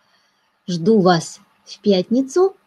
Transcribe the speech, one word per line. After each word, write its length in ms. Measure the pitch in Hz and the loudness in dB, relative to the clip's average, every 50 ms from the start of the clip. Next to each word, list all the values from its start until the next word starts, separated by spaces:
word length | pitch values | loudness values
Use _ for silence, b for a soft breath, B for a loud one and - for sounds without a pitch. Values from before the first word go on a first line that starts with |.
| _ _ _ _ _ _ _ _ _ _ _ _ _ | _ _ _ _ _ _ _ _ _ _ _ _ _
жду 320 | - 175 165 165 214 226 208 | -10 -8 -4 0 2 2 4
вас 400 | 175 185 175 160 - - - - _ _ _ _ _ | 4 2 2 0 -2 -6 -14 -20 _ _ _ _ _
в 160 | - - - | -20 -16 -6
пятницу 760 | - 208 190 180 180 - 220 262 269 262 - 359 381 381 392 _ _ | -2 0 0 0 -2 -2 -2 -2 -2 -2 0 0 0 0 -2 _ _